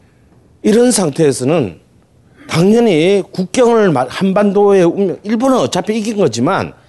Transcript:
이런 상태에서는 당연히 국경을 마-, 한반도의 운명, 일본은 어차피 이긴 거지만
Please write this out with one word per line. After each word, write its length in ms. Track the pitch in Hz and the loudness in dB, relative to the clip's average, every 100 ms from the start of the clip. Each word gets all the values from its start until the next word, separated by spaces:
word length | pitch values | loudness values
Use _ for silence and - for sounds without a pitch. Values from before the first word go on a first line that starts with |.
| _ _ _ _ _ _ | _ _ _ _ _ _
이런 300 | 208 220 247 | 0 2 2
상태에서는 880 | 214 170 139 151 120 127 170 107 78 _ _ _ _ _ _ - | 2 -2 0 0 0 -2 -2 -2 -8 _ _ _ _ _ _ -6
당연히 760 | 156 185 226 233 160 170 202 175 | 0 2 2 2 2 2 0 -2
국경을 580 | - 185 - 240 233 202 | -8 -6 0 2 2 2
마-, 160 | 139 131 | 0 -2
한반도의 760 | - 190 190 208 196 202 196 | -4 -2 0 0 2 2 4
운명, 340 | 170 165 196 - | 2 0 -4 -6
일본은 340 | 202 226 262 254 | -6 -2 0 0
어차피 400 | 160 175 185 226 | -2 -4 -4 -4
이긴 180 | 214 208 | -4 -2
거지만 560 | 165 107 135 185 82 - | -2 -2 -2 -2 -4 -12